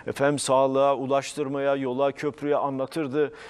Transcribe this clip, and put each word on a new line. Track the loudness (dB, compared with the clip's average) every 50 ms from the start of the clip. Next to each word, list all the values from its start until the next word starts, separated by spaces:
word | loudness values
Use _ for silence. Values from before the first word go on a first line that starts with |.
| -10
efendim | -8 -2 0 2 2 2 0
sağlığa, | 0 2 4 4 4 4 4 4 4 4 2
ulaştırmaya, | 0 0 0 0 0 0 -2 -6 -6 -6 -4 -4 -2 0 0 0
yola, | 0 0 -2 0 0 0 0
köprüye | 0 -2 -4 -4 -4 -4 -2 0 0
anlatırdı | 2 0 0 -2 -2 -4 -4 -4 -4 -4 -2 0 0 0 -2 -2 -12 -18